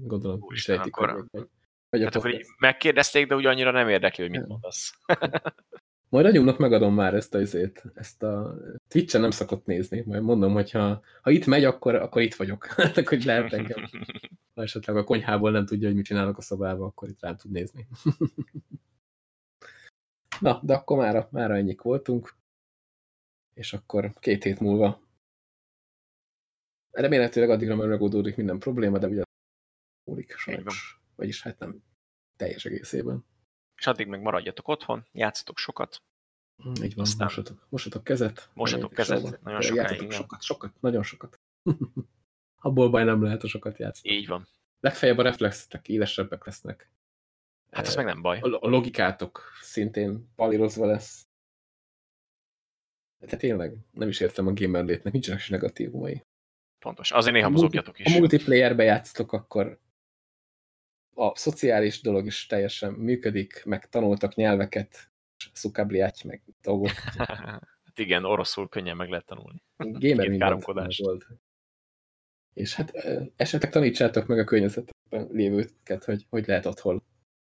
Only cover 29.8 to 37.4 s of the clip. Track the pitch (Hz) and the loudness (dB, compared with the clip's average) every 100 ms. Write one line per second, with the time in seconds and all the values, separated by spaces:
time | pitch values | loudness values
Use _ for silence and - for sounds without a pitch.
29.8 | _ _ - - - - - - 101 - | _ _ -14 -12 -12 -14 -10 -10 -8 -10
30.8 | - - _ - 101 107 - - - 208 | -12 -18 _ -10 -8 -8 -12 -12 -14 -16
31.8 | _ _ _ _ _ - 92 - - - | _ _ _ _ _ -10 -8 -8 -10 -10
32.8 | - - 120 127 - _ _ _ _ - | -8 -8 -6 -8 -10 _ _ _ _ -8
33.8 | - 123 101 98 107 90 95 - - - | -4 -2 -4 -6 -2 -2 -4 -10 -6 -6
34.8 | - 117 117 - 107 - - - - - | -4 -8 -8 -4 -4 -4 -12 -12 -10 -8
35.8 | - - _ _ _ _ _ _ 127 123 | -8 -10 _ _ _ _ _ _ -10 -8
36.8 | 107 104 101 107 101 - | -6 -4 -4 -2 -4 -6